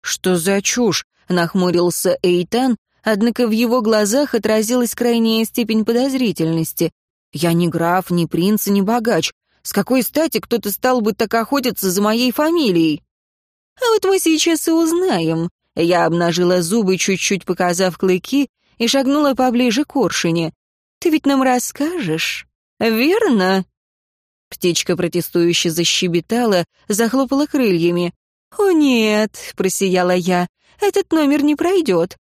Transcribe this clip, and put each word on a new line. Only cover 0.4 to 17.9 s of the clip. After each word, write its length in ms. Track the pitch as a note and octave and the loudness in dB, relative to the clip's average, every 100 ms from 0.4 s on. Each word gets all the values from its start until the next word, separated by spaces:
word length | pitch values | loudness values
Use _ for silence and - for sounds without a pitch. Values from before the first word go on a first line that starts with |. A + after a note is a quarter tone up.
| E3 G3 | 0 0
чушь?» 440 | G3 - A#3 D#3 - _ _ | 0 0 0 -2 -6 _ _
нахмурился 880 | F3+ E3+ F#3+ F3+ F3 F3 - F#3 F3 | -2 0 0 0 2 0 0 -2 0
Эйтан, 540 | F#3 F3 F3 A#3 C4 A3 _ _ | 0 0 0 -2 0 -2 _ _
однако 440 | - G#3 A#3 A3+ A#3 | -4 0 0 0 0
в 40 | |
его 300 | G#3+ A#3+ B3 | 2 2 2
глазах 520 | G#3+ G#3+ G#3 B3 D4 | 2 2 2 0 0
отразилась 640 | A#3 G3 A3 G#3+ B3+ A#3+ - | -2 0 0 0 0 -2 -2
крайняя 500 | A#3+ A#3 A3+ A3 A3+ | 0 2 2 0 -2
степень 400 | - A3+ A3 G#3+ | -2 0 0 0
подозрительности. 1040 | A#3 C4+ C4 B3 E3+ D#3+ E3 D#3+ - E3 _ _ _ _ | 0 0 0 -2 0 -2 0 -4 -2 -4 _ _ _ _
«Я 200 | D3 E3+ | -4 0
не 140 | E3 F3 | 2 0
граф, 420 | D#3 E3+ F#3 F3+ | 0 0 0 0
не 160 | F3 E3 | -2 0
принц 420 | E3 F#3 G#3+ - | 0 0 0 0
и 40 | |
не 100 | G3+ | 0
богач. 500 | G3 A#3+ A3+ F3+ D#3 - _ _ | 0 0 0 0 -2 -10 _ _
С 120 | - | -6
какой 280 | - - C4 | -4 0 0
стати 380 | A3+ C#4+ D#4+ G#3 | 0 -2 -2 -2
кто-то 320 | - A#3 G#3 | -2 -4 -4
стал 300 | F#3+ B3+ B3+ | -2 0 0
бы 120 | G#3+ | 0
так 200 | - A3 A#3 | -2 -2 -2
охотиться 560 | A3 C#4 B3+ G3 F#3+ | 0 -2 -2 -2 -2
за 100 | F3+ | 0
моей 300 | G#3 A3+ B3+ | 0 0 0
фамилией?» 720 | A#3 D4+ E4+ C4 E3+ D#3+ D3 _ _ _ _ _ _ _ _ | 0 0 2 2 2 0 -2 _ _ _ _ _ _ _ _
«А 60 | A#4+ | 0
вот 140 | A4 F#4+ | 2 2
мы 120 | G4 | 2
сейчас 500 | E4 D#4 E4+ D#4+ - | 2 2 2 0 0
и 40 | |
узнаем». 760 | E4 E4 E4+ F#4 G#3 D#3+ E3 E3+ _ _ - | 0 2 0 0 0 0 -2 -4 _ _ -2
Я 260 | E3+ F3 E3 | 0 2 2
обнажила 580 | E3+ E3+ E3+ F3+ F3+ | 0 0 0 2 2
зубы, 340 | E3 A3+ F#3+ F#3 | 0 0 0 0
чуть-чуть 480 | - F#3 - G3 - | 0 -2 -2 -4 -4
показав 540 | F3 F3+ F3 F#3 | -2 -2 0 -2